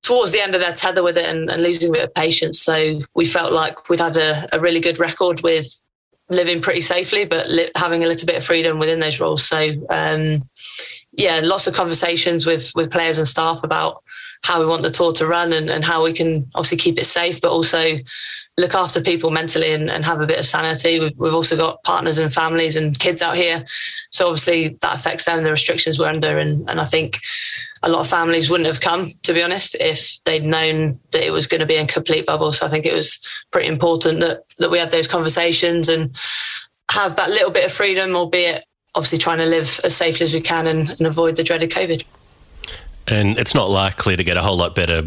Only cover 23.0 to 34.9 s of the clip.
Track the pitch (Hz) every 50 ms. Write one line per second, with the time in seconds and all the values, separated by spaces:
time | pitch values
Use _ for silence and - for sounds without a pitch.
23 | - 175 170 165 175 170 170 175 180 170 165 160 131 - - - - - - -
24 | - - - - 185 175 165 151 - 175 170 165 160 156 156 - - 165 - 143
25 | - 160 165 165 - - 165 165 160 156 151 151 - - 170 165 - 165 156 143
26 | 160 156 156 160 147 151 151 151 151 151 151 147 - - - 160 151 135 - 160
27 | 156 143 - - - - - - - - - - - - - - - 156 165 151
28 | 160 165 185 170 165 165 165 165 160 143 170 175 160 147 151 131 - 185 170 180
29 | 190 156 - _ - - 170 170 170 175 180 196 185 - - - - 160 156 147
30 | - - - - _ 165 160 156 156 156 160 160 160 160 156 156 156 151 135 -
31 | _ _ - 160 - 156 160 160 151 - 175 165 156 151 160 156 156 147 - 165
32 | 160 - 160 156 156 - 156 151 156 151 143 - - 160 143 156 - - - 165
33 | - - - - - - - - - _ - 185 156 160 160 139 175 170 165 165
34 | - 165 160 - 170 165 - - - _ _ _ 170 170 170 175 170 165